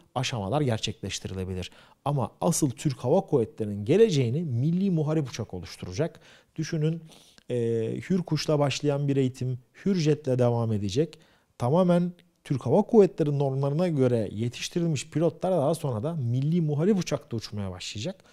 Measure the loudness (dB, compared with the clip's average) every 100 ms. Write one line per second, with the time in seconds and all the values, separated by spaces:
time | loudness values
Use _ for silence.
0 | _ -4 -2 -2 -2 0 2 0 -2 -6
1 | -8 -8 -8 -6 -6 -6 -8 -14 -20 _
2 | -4 -2 -2 -2 0 2 0 0 -4 -2
3 | 0 0 2 0 0 -4 -6 -4 0 4
4 | 6 4 0 0 -2 -2 0 0 2 0
5 | 0 0 -2 -6 -8 -8 -12 -12 -10 -4
6 | -4 -6 -20 -20 _ -10 -6 -2 -2 -2
7 | -10 -20 -20 -20 _ -2 0 0 -2 -6
8 | -2 -2 0 -4 0 0 0 0 -2 0
9 | 0 0 0 -2 -6 -6 -12 -6 -2 0
10 | 2 0 0 2 2 2 0 -2 -2 -2
11 | -2 -4 _ _ _ _ 0 2 4 4
12 | 2 -6 _ _ -6 -4 2 2 6 6
13 | 6 4 0 2 0 0 -2 0 0 2
14 | 2 2 -2 -2 -4 -4 -6 -2 0 -2
15 | -2 0 0 0 0 2 2 0 -2 -4
16 | -4 -4 -2 0 0 0 0 0 2 2
17 | 0 -4 -4 -10 -8 -8 -8 -8 -12 -8
18 | -10 -10 -20